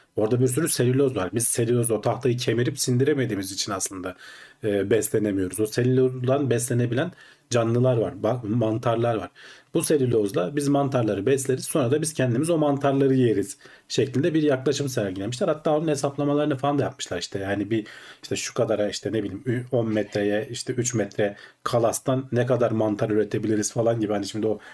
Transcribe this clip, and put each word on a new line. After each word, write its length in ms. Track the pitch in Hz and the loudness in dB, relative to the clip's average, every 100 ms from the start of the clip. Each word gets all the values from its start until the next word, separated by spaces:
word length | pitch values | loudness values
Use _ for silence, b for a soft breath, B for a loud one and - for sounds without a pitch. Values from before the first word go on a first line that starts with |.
| B - | B -2
orada 240 | 107 123 | 0 2
bir 80 | 127 | 2
sürü 220 | 127 160 | 2 -2
selüloz 460 | - 123 127 139 101 | 0 2 4 2 0
var. 140 | 92 | -2
Biz 140 | 117 113 | -2 -2
selüloz, 440 | - 117 120 113 | 0 2 2 2
o 100 | 107 | 0
tahtayı 360 | - 110 127 123 | 0 0 0 0
kemirip 420 | 131 117 123 127 | 0 0 0 -2
sindiremediğimiz 720 | - 123 139 147 117 101 95 | 0 2 2 2 0 -2 -4
için 200 | 95 - | -6 -6
aslında, 440 | 98 - 98 90 90 B B B B | -4 -6 -6 -8 -10 B B B B
e, 260 | 110 101 98 | -2 0 2
beslenemiyoruz. 720 | 113 98 113 104 98 92 92 | 2 2 0 0 0 -2 -2
O 60 | 107 | -2
selülozdan 840 | - 120 127 127 127 123 139 139 | 0 2 4 2 0 0 0 2
beslenebilen 640 | 117 117 120 120 117 170 B B B _ | 0 0 0 0 -2 -4 B B B _
canlılar 480 | 120 113 117 127 120 | 0 2 2 4 2
var, 260 | 101 101 | 0 -2
bak, 200 | 107 123 | -2 -2
mantarlar 720 | 104 120 110 110 120 113 117 110 | -2 0 0 0 0 0 0 -2
var. 140 | 87 B B B B | -4 B B B B
Bu 100 | 165 | -2
selülozla 720 | 165 156 127 113 104 120 175 147 | 2 2 4 2 2 0 -2 -2
biz 120 | 143 | 0
mantarları 580 | 143 139 127 110 98 101 | 2 2 2 0 0 2
besleriz, 400 | 139 - 131 - | 2 2 -2 -2
sonra 260 | 165 123 | 0 2
da 100 | 147 | 2
biz 120 | 156 | 0
kendimiz 360 | - 127 117 156 | 0 0 2 2
o 80 | 170 | 2
mantarları 560 | 151 139 139 135 135 131 | 2 2 2 2 4 4
yeriz 420 | 123 101 98 - B B _ | 4 2 -2 -8 B B _
şeklinde 460 | - 120 127 165 | -2 0 0 0
bir 100 | 156 | 2
yaklaşım 460 | 151 131 127 139 143 | 2 2 0 -2 -2
sergilemişler. 580 | 123 101 92 98 123 185 | -2 -2 -4 -6 -2 -2
Hatta 300 | 151 - 151 | 0 0 0
onun 100 | 160 | 0
hesaplamalarını 720 | 147 143 135 143 143 147 131 | 0 -2 -2 0 0 0 0
falan 220 | 143 143 | 0 0
da 40 | |
yapmışlar 340 | 101 - - 90 | -2 -4 -8 -8
işte. 200 | - 101 | -6 -6
Yani 320 | 98 101 101 | -2 -2 0
bir, 160 | 113 107 B B B | -2 -2 B B B
işte 120 | - - | -8 -6
şu 180 | - | -4
kadara, 360 | - 110 107 104 | -2 0 2 0
işte 200 | 92 104 | -2 -4
ne 100 | 107 | -2
bileyim, 200 | 101 95 - | -4 -6 -4
ü-, 200 | 117 123 | -4 -2
on 180 | 127 113 | -2 0
metreye, 540 | 107 101 107 101 104 110 | 0 0 0 0 0 -4
işte 220 | 120 - | -8 -6
üç 200 | 123 120 | -4 -2
metre 420 | 113 101 - 104 101 B B | -2 -2 0 -2 -2 B B
kalastan 640 | - 120 113 95 - 131 131 | -2 2 2 0 -2 -2 0
ne 140 | 117 123 | -2 2
kadar 260 | 123 117 | 2 2
mantar 380 | 110 107 104 110 | 2 0 0 0
üretebiliriz 640 | 107 101 110 104 107 104 | 0 0 -2 0 0 -2
falan 260 | - 113 113 | 0 0 0
gibi. 140 | 104 | 0
Hani 120 | 104 101 | -2 -4
şimdi 200 | 110 107 | -2 -2
o 120 | 104 B | -2 B